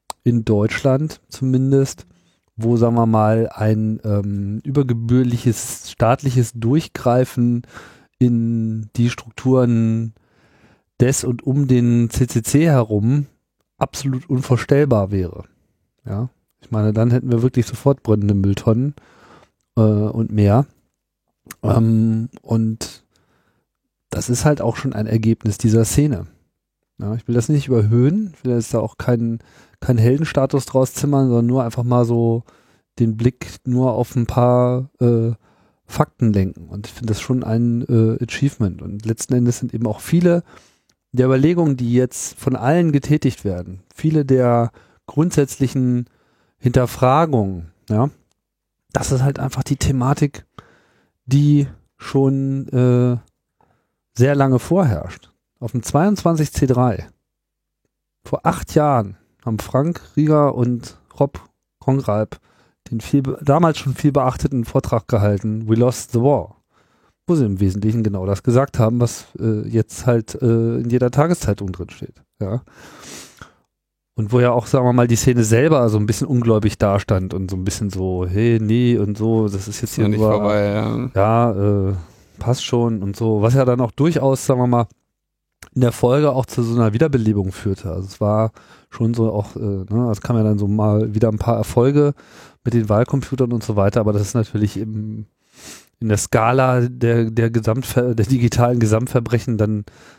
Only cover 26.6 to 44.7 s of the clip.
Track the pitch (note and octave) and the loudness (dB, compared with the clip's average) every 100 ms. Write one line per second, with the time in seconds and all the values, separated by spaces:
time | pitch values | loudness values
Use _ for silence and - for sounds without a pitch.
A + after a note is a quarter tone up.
26.6 | _ _ _ - G#2 A#2 - A#2+ A2+ D3 | _ _ _ -10 -8 -6 -2 0 2 0
27.6 | C#3 A#2+ G#2 A#2+ C3+ G3+ G#3 - B2+ A#2+ | 2 2 4 4 2 0 -4 -6 -2 -2
28.6 | - A2+ G#2+ - - A#2+ A#2 A2+ - _ | -2 -4 -4 -4 -2 0 -2 -6 -12 _
29.6 | _ _ - A#2+ A#2 C#3+ D#3 C#3+ C3+ C#3 | _ _ 0 4 4 2 0 0 0 0
30.6 | - C3 C3 - D3 C#3+ C3 A#2 A#2 C3 | 0 0 0 -2 0 2 2 2 2 0
31.6 | A#2 A#2+ A#2+ B2 A#2 A#2 A#2 A#2 - _ | -2 -4 0 0 2 2 0 -2 -6 _
32.6 | _ _ _ - A2+ A2 A#2+ - - - | _ _ _ -2 -2 2 -2 -2 -10 -10
33.6 | C3 B2 C3 A2 B2 B2 A#2 B2 B2 B2 | -2 0 0 0 -2 -2 -2 2 4 4
34.6 | B2 B2 C3+ - A#2+ A#2 A2+ A2+ _ _ | 2 0 -6 0 2 2 0 -4 _ _
35.6 | _ _ - - D3+ - A2+ G2+ F#2+ - | _ _ -6 -2 -2 0 2 2 0 -6
36.6 | - G#2 - - A2+ G#2 - B2+ - A2+ | -14 -14 -14 -8 -6 -4 -2 -2 -2 0
37.6 | A#2+ A#2 - A#2 A2 A2+ A#2 - C#3 - | 0 -2 0 2 2 0 -6 -2 -4 0
38.6 | G2+ - F#2 G2+ A2 A2 - B2 A#2+ - | -4 -4 -10 -8 -6 -6 -2 0 0 -2
39.6 | B2 A#2 A2+ - - E3+ F3 E3+ - - | -6 -4 -6 -6 -2 2 2 0 -4 -16
40.6 | _ _ _ _ _ B2 B2+ C3 D3+ F3 | _ _ _ _ _ 0 2 2 2 2
41.6 | D#3+ B2+ A#2+ B2 B2+ - - - - B2 | 0 0 0 2 0 -4 -14 -8 -4 -2
42.6 | A#2+ E3+ E3+ C#3+ - D3+ C3+ - G2+ F2+ | 0 2 2 0 0 0 0 -2 -6 -8
43.6 | F2+ F#2 _ - D#3 D#3 C3+ C3 B2 A#2 | -10 -16 _ -6 -2 0 2 2 4 2
44.6 | A2+ | 0